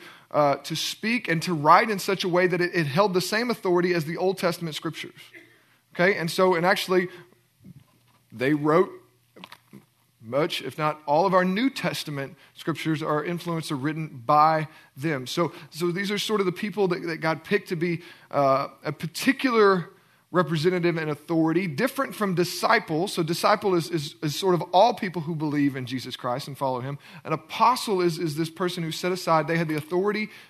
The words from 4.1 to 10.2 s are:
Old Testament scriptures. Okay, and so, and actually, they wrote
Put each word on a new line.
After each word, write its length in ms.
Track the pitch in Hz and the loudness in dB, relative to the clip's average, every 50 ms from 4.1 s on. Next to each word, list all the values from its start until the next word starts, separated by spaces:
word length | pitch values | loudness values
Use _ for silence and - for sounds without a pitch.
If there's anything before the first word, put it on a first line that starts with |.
| 175 - | -4 -2
Old 200 | 175 185 196 185 | -2 -2 -2 0
Testament 380 | - 175 170 - 170 165 151 | -2 -2 -2 -2 -6 -8 -8
scriptures. 400 | - - 165 156 - - - - - - - - - - - _ _ _ _ _ _ _ _ - | -8 -8 -8 -8 -10 -12 -14 -16 -20 -20 -20 -20 -20 -20 -20 _ _ _ _ _ _ _ _ -4
Okay, 200 | - 175 185 208 | 0 2 2 2
and 140 | - 160 170 | 0 -2 -4
so, 260 | - - 190 185 185 | 0 2 2 4 4
and 100 | 165 165 | 4 4
actually, 420 | 180 202 190 - - 185 185 185 180 - - - _ _ _ _ _ _ _ - - - - _ _ _ _ _ _ _ _ _ _ | 2 2 2 0 0 2 2 2 0 -4 -12 -20 _ _ _ _ _ _ _ -20 -20 -20 -20 _ _ _ _ _ _ _ _ _ _
they 240 | - 110 127 135 151 | -8 -4 -2 0 0
wrote 380 | 147 147 156 151 170 190 190 - - _ _ _ _ _ _ _ - - - - - _ _ - 69 - _ _ _ _ _ _ _ | 0 2 4 4 4 4 2 -2 -16 _ _ _ _ _ _ _ -20 -20 -20 -20 -20 _ _ -20 -20 -20 _ _ _ _ _ _ _